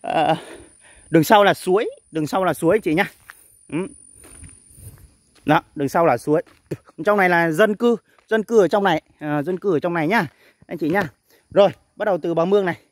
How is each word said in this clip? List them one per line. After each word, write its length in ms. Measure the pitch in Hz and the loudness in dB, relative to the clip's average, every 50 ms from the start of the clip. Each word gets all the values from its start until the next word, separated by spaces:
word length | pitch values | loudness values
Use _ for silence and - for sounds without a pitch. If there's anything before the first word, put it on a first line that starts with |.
Ờ, 340 | - - - 160 151 143 160 - - - - - - - _ _ _ - _ _ _ _ | -8 -4 -2 -2 0 0 -2 -2 -6 -18 -20 -20 -20 -20 _ _ _ -20 _ _ _ _
đường 140 | 151 165 151 | 2 2 4
sau 200 | - 233 208 202 | 6 4 6 6
là 100 | 196 165 | 4 2
suối, 360 | - - 185 180 202 247 254 554 _ _ _ | 0 -2 -2 -2 -2 -2 -4 -10 _ _ _
đường 160 | - 160 156 | -8 -6 -6
sau 160 | 143 - 190 190 | -4 -2 -2 -2
là 100 | 175 151 | -2 -2
suối 220 | - - 165 190 | 0 0 0 0
anh 60 | 226 | 0
chị 120 | - 185 151 | 0 -2 -2
nhá. 120 | 170 196 - - _ _ _ - _ _ _ _ _ _ _ | -2 -2 -4 -6 _ _ _ -20 _ _ _ _ _ _ _
Ừ. 80 | - 160 190 - - _ _ _ _ _ - - - - - - _ _ _ _ - - - - - - - _ _ _ _ _ _ _ _ | -8 -8 -8 -8 -12 _ _ _ _ _ -20 -20 -20 -20 -20 -20 _ _ _ _ -20 -20 -20 -20 -20 -20 -20 _ _ _ _ _ _ _ _
Đó, 160 | - 151 165 - _ _ | 0 0 0 0 _ _
đường 140 | 156 143 131 | -6 -6 -2
sau 160 | - 180 170 | 0 2 2
là 120 | 160 123 | 2 2
suối. 260 | 117 - - 151 160 - _ _ _ _ _ 160 - _ - _ - - | 0 0 -2 -2 -2 -2 _ _ _ _ _ -14 -14 _ -20 _ -6 -2
Trong 120 | 202 208 | 0 2
này 120 | 208 190 180 | 2 2 2
là 220 | 175 170 170 165 | 2 2 0 0
dân 240 | 156 156 214 214 214 | 2 2 2 2 2
cư, 200 | 190 240 240 233 208 _ _ _ _ _ _ | 0 0 0 0 -2 _ _ _ _ _ _
dân 140 | 214 220 208 | -4 -4 -2
cư 160 | - 233 226 | 2 2 2
ở 80 | 190 | 4
trong 160 | 160 220 208 196 | 4 2 2 2
này, 180 | 190 165 156 _ _ _ _ | 2 0 0 _ _ _ _
à, 220 | 147 151 147 147 | -8 -6 -4 -4
dân 180 | 143 175 185 175 | -4 -4 -8 -4
cư 160 | - 208 175 | -2 -2 -2
ở 40 | 143 | -2
trong 140 | 127 175 170 | -2 -2 -4
này 140 | 170 151 | -2 -2
nhá, 180 | 156 208 233 180 135 _ _ _ _ _ _ _ | 0 0 0 -2 -4 _ _ _ _ _ _ _
anh 100 | - - | -16 -10
chị 120 | 160 175 147 | -6 -4 -2
nhá. 140 | 170 202 190 143 _ _ _ _ _ _ _ _ | -2 -2 -4 -4 _ _ _ _ _ _ _ _
Rồi, 180 | - 175 202 185 - _ _ _ _ | 2 4 4 4 2 _ _ _ _
bắt 100 | - 214 | -8 -4
đầu 120 | 214 190 175 - | -4 -4 -2 -4
từ 100 | 175 165 | -4 -2
bờ 120 | 165 165 | -2 0
mương 200 | 185 196 208 196 | 2 2 0 0
này. 100 | 180 156 - _ _ | 0 -6 -8 _ _